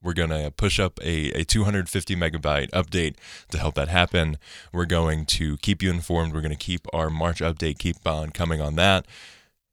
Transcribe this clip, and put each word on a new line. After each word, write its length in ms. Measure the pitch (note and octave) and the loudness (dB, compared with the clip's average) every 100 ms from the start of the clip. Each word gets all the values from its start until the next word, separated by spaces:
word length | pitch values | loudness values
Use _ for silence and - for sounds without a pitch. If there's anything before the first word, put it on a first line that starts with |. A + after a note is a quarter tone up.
We're 100 | F2+ | -4
gonna 360 | E2+ E2 D#2 D2 | 0 0 0 -2
push 260 | - G#2 - | 0 0 2
up 180 | F#2 - | 0 0
a, 280 | E2 E2 D2 - | -2 0 0 -2
a 40 | |
two 180 | E2+ A2 | 0 2
hundred 240 | G2+ G2+ F2+ | 2 2 0
fifty 280 | G2 - F#2 | -4 -2 -2
megabyte 540 | E2 E2 D2+ D2 C2+ | 0 0 0 0 0
update 440 | F#2 F2 F#2 D#2+ - - - - | 0 0 0 0 -2 -14 -20 -8
to 80 | D#2+ | -4
help 160 | D#2 D2 | -2 -2
that 120 | C#2+ | 0
happen. 500 | F2+ F2 F2+ D#2+ D2+ - - - | 2 4 2 0 -2 -8 -20 -8
We're 140 | E2+ F2 | -4 0
going 400 | F2 E2 D#2 D#2 | 2 2 2 0
to 300 | - D#2+ D2 | 0 0 -2
keep 240 | - G2 | 0 0
you 80 | F#2 | 2
informed. 440 | F2 - E2+ E2 | 0 0 0 0
We're 60 | D#2 | -2
gonna 140 | D#2 D2+ | -4 -4
keep 300 | - F2 - | -4 -4 -4
our 180 | D#2+ D#2+ | -2 0
March 300 | D#2 E2 E2 | 0 0 0
update, 380 | D#2+ D#2+ E2 D2 | 0 0 -2 -2
keep 260 | F2 E2+ E2+ | -2 -2 -2
on 240 | D#2 D#2 | -2 -4
coming 300 | - E2+ D#2+ | -2 0 0
on 140 | D2 | 0
that." 320 | D2+ F#2+ F#2+ - - - - _ _ _ | 4 4 4 0 -12 -20 -20 _ _ _